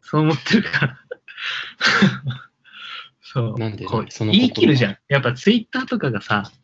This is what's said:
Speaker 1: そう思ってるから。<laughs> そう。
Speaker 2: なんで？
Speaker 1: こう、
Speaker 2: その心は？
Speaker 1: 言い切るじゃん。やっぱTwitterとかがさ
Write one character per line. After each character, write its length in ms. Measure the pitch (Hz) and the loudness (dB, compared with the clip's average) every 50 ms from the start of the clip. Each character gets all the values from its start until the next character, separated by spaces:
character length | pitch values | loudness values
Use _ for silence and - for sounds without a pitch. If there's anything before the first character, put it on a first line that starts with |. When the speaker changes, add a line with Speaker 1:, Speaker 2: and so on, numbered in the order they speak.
Speaker 1:
そ 160 | _ - - 151 | _ -2 0 2
う 20 | |
思 120 | 156 156 160 | 2 2 0
っ 100 | 139 - | -2 0
て 140 | - - | 2 2
る 60 | 226 - | 2 2
か 240 | - - - - | 0 -2 -2 -2
ら。 120 | - - - _ _ - _ _ - - - - - - - - - - _ - - - - | -2 -4 -10 _ _ -18 _ _ -20 -16 -12 -10 -10 -10 -10 -12 -14 -8 _ 0 0 4 4
<laughs> 480 | 196 - - - - 135 123 - - _ _ _ _ - - - - - - - - - _ _ | 4 4 2 0 -8 -8 -8 -10 -14 _ _ _ _ -20 -20 -20 -18 -16 -16 -18 -18 -20 _ _
そ 320 | _ - - 135 117 107 107 | _ -6 -4 -2 -2 -2 -4
う。 40 | 120 | -4
Speaker 2:
な 100 | 110 110 | -6 -6
ん 60 | 104 | -6
で？ 100 | 104 101 | -8 -8
Speaker 1:
こ 180 | 95 - 110 107 | -4 -4 -4 -4
う、 40 | - | -6
Speaker 2:
そ 140 | - - 113 | -6 -4 0
の 80 | 107 175 | 4 4
心 80 | 208 254 | 4 4
は？ 40 | |
Speaker 1:
言 20 | 247 | 2
い 20 | |
切 160 | - 220 185 | 2 4 4
る 80 | 156 147 | 4 6
じ 100 | 127 117 | 4 2
ゃ 60 | 98 | 0
ん。 60 | 98 _ _ | -2 _ _
や 120 | _ 139 139 | _ 0 0
っ 20 | |
ぱ 120 | 123 120 127 | 0 0 -4
Twitter 520 | - - 196 233 240 226 _ - 254 262 | 0 2 2 2 2 0 _ -6 -6 -4
と 140 | - 254 208 | -2 -4 -2
か 120 | 160 139 | -2 -2
が 100 | 110 98 | -4 -4
さ 300 | - - 107 104 98 - _ _ | -4 -2 -2 -2 -2 -6 _ _